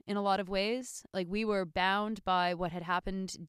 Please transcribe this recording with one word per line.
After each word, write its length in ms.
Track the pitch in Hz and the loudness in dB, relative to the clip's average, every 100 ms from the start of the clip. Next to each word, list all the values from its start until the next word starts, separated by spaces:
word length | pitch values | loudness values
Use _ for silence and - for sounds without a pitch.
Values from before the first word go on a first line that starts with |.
| - | -4
in 100 | 202 | 0
a 60 | |
lot 160 | 202 190 | 2 2
of 80 | 185 | 2
ways. 560 | 196 208 254 247 - - | 0 2 -2 -4 -14 -6
Like, 140 | 190 175 | -4 -2
we 140 | 202 | 0
were 200 | 220 202 | 2 2
bound 580 | 175 185 185 202 214 220 | 0 2 2 2 0 -4
by 280 | - 180 180 | 0 2 2
what 180 | 175 180 | 0 -2
had 100 | 180 | -4
happened 540 | 170 180 190 190 185 - | -2 -2 -2 -4 -6 -8